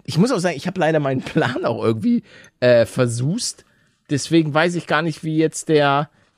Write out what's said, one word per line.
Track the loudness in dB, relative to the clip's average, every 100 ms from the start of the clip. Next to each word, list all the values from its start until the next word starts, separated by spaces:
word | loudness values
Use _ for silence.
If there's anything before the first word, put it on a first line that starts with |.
ich | -4 0
muss | 2
auch | 2
sagen, | -2 -4
ich | -6
hab | -2
leider | 0 0
meinen | 0 -4
Plan | -2 -2 -2 -2
auch | -4 -2
irgendwie, | 0 0 0 -2 -4 -20 -20 0
äh, | 4 4
versust. | 4 0 -2 -2 -4 -4 -6 -10 _ _ _ _ -6
Deswegen | -6 0 0 2
weiß | 2 0
ich | -2 -2
gar | -2
nicht, | -2 -4
wie | -4 0
jetzt | 0 -2 0
der, | 2 4 2 -2 _ _